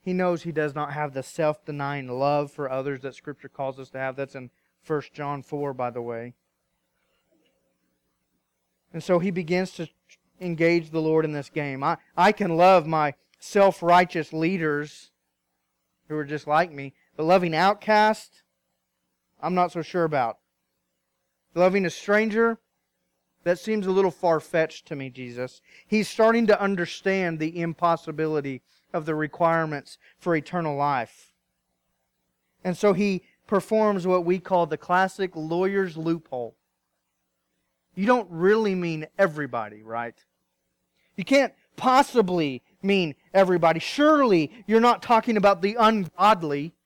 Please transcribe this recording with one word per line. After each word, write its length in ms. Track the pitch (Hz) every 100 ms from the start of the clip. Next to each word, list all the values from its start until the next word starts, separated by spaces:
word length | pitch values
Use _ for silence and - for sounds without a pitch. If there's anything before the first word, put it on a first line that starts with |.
he 140 | -
knows 280 | 180 180 170
he 100 | 170
does 220 | 151 151
not 200 | 143 147
have 180 | 143 151
the 100 | 135
self-denying 840 | 127 - 156 151 - 147 139 143 127
love 420 | 123 139 147 143
for 200 | - 139
others 320 | 131 135 135
that 120 | 135
Scripture 360 | 123 - 139 135
calls 280 | - 135 131
us 120 | 131
to 80 | 131
have. 180 | 131 131
That's 180 | 135
in 140 | 139 127 _ _ _
First 300 | _ 151 -
John 300 | - 143 143
four, 320 | - 147 143
by 160 | 127 123
the 100 | 120
way. 320 | 120 117 120 - _ _ _ _ _ _ _ _ _ 330 _ _ _ _ _ _ _ _ _ _ _ _ _ _ _
And 140 | 165
so 140 | 156 175
he 120 | 185
begins 420 | 185 160 180 185
to 160 | - 160 _ _ _ _ _
engage 500 | 180 160 165 170 160
the 100 | 160
Lord 240 | 156 160
in 80 | 156
this 180 | 147 139
game. 320 | 156 143 135
I, 160 | 143 165 _ -
I 140 | 185
can 260 | 214 185 165
love 300 | 180 185 156
my 280 | 160 147 - _ _
self-righteous 920 | - 208 196 185 175 175 180 170 151
leaders 760 | 160 160 190 160 147 147 - - _ _ _ _ _ _ _ _ _ _
who 100 | 151
are 80 |
just 220 | 143 151 151
like 240 | 151 180
me, 240 | 143 139 _ _ -
but 80 |
loving 320 | 160 185 175 156
outcasts, 880 | 185 208 - 214 214 214 - _ _ _ _ _ _ _ _ _ _ _
I'm 120 | 156 180
not 160 | 180
so 100 | 170
sure 220 | 156 180
about. 340 | 165 147 120 110 _ _ _ _ _ _ _ _ _ _ _ 165
Loving 280 | 185 196
a 60 | 180
stranger, 680 | - - 208 220 208 233 226 _ _ _ _ _ _ _ _
that 160 | 175 175
seems 280 | 220 220 190
a 40 |
little 220 | 190 190
far-fetched 720 | - 180 160 - 170 160 - _
to 100 | 147
me, 140 | 135
Jesus. 500 | 127 123 120 127 - _ - _
He's 220 | 214 196
starting 380 | - 226 226 226
to 140 | 202
understand 800 | 196 196 170 - 196 190 180 160
the 200 | 156 175
impossibility 1000 | 170 156 170 165 - 151 160 151 139 131 _ _ _
of 140 | 175 156
the 100 | 156
requirements 840 | 156 - 165 165 160 147 - - _ _
for 180 | 180 160
eternal 400 | 143 180 160 139
life. 560 | 143 135 113 _ _ _ _ _ _ _ _ _ _ _ _ _ _ _
And 140 | 185 175
so 160 | 208
he 300 | 180 208 185 _ _ _
performs 580 | 196 - 220 214 196 180
what 180 | 180
we 140 | 175 185
call 280 | - 185 170
the 120 | 151
classic 540 | - 180 190 - 185
lawyer's 640 | 170 156 170 190 196 190 160
loophole. 580 | 160 170 _ 127 117 _ _ _ _ _ _ _ _ _ _ _ _ _ _ -
You 100 | 202
don't 240 | 247 185
really 460 | 165 180 220 214 185
mean 320 | 175 156 156 -
everybody, 640 | 196 151 139 120 107 107
right? 320 | 110 113 117 - _ _ _ _ _ _ _ _ _ -
You 80 |
can't 280 | 185 269 262 _ _ -
possibly 840 | 247 254 269 247 190 180 147 127 _ _
mean 360 | 196 196 170 139 _
everybody. 460 | 190 190 180 165 165
Surely 720 | - - 294 302 262 180 147 - -
you're 100 | 220
not 240 | 240 208
talking 340 | - 226 226 214
about 260 | 196 190
the 120 | 196
ungodly. 1000 | 233 220 220 175 - 202 214 160 143 156 _